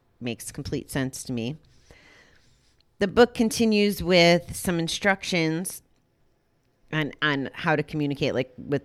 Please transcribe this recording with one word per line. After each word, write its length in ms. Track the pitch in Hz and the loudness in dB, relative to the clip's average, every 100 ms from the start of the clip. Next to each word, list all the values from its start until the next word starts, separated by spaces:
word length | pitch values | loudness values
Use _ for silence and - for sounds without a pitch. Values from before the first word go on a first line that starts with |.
| _ _ | _ _
makes 300 | 120 110 - | -10 -8 -12
complete 400 | - 139 147 - | -12 -8 -8 -6
sense 320 | 147 131 - | -6 -6 -8
to 80 | - | -8
me. 240 | 123 113 156 _ _ _ - - - _ _ _ _ _ _ _ _ | -6 -6 -8 _ _ _ -20 -20 -20 _ _ _ _ _ _ _ _
The 100 | 202 | 0
book 260 | 233 240 | 4 4
continues 680 | - 220 - 226 208 208 196 | 4 -2 2 2 4 2 0
with 540 | 170 180 170 170 170 - | 2 6 6 6 2 -6
some 220 | - 170 | -4 -2
instructions 1040 | 165 - 208 196 - 180 160 160 185 - - _ _ _ _ _ _ _ _ _ _ | -2 -2 0 0 -2 -2 0 -2 -6 -12 -20 _ _ _ _ _ _ _ _ _ _
on, 180 | 156 147 - | -6 -6 -2
on 300 | 151 139 131 | -2 -2 -4
how 240 | - 170 151 | -6 -2 0
to 60 | |
communicate, 520 | 151 156 143 139 139 | -2 -4 -4 -2 -2
like, 180 | 98 135 - | -2 -4 -8
with 280 | 120 139 | -6 -6